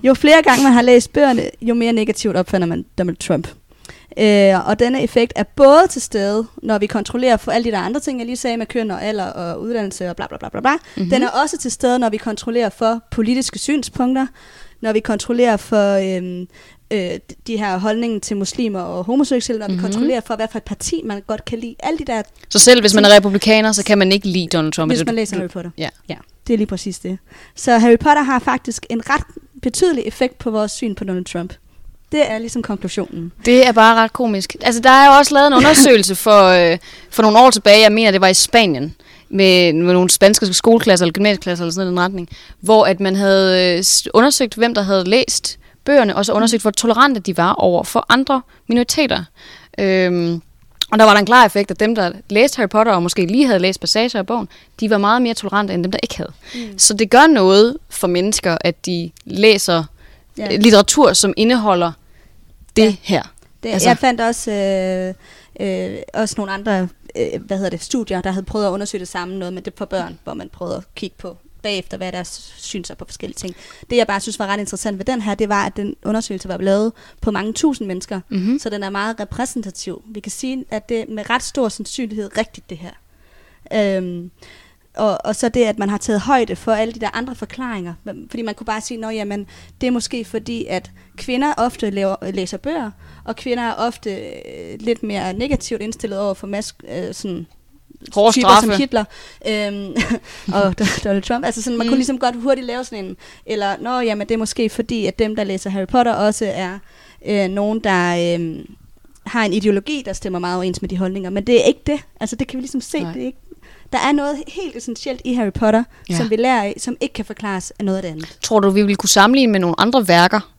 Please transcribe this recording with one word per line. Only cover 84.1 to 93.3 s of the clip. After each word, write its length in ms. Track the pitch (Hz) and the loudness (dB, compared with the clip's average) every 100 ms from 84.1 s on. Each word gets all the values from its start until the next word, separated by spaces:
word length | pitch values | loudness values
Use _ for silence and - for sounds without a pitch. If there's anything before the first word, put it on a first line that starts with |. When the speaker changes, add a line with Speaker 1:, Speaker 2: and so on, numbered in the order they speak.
| 175 175 _ - - _ _ _ - | -10 -14 _ -20 -20 _ _ _ -4
Speaker 1:
og, 220 | 214 185 - | -2 -2 -6
og 100 | 214 | -4
så 140 | 240 | -2
det, 140 | 247 | 0
at 160 | 226 214 | 0 -2
man 100 | 202 | -4
har 80 | 202 | -4
taget 240 | - 208 | -4 -4
højde 340 | 208 269 220 185 | 0 0 0 -6
for 160 | - | -4
alle 220 | 220 220 | -2 -2
de 60 | 226 | -6
der 100 | 220 | -8
andre 220 | - 254 240 | -8 -10 -12
forklaringer. 580 | 214 - 254 214 175 165 | -14 -12 -10 -10 -10 -14
Men, 240 | 208 - - | -16 -16 -14
fordi 140 | 233 | -10
man 120 | 220 202 | -10 -10
kunne 100 | 220 | -8
bare 160 | 214 | -8
sige, 180 | 214 233 | -8 -12
"Nå, 100 | 220 | -10
jamen, 360 | 220 202 202 202 - - _ | -8 -8 -10 -12 -20 -20 _
det 60 | 254 | -4
er 40 | |
måske 340 | 247 - 247 220 | -2 -4 -10 -8
fordi, 400 | 226 220 233 - | -10 -10 -10 -8
at 260 | 185 - - _ - | -8 -10 -20 _ -16
kvinder 360 | - 247 294 - | -6 -2 -2 0
ofte 320 | 240 - 214 | -4 -2 -6
laver, 260 | 196 196 196 - | -2 -4 -4 -8
læser 240 | 196 185 196 | -8 -8 -8
bøger, 340 | 277 320 220 - - - | -8 -8 -8 -14 -20 -20
og 120 | - | -14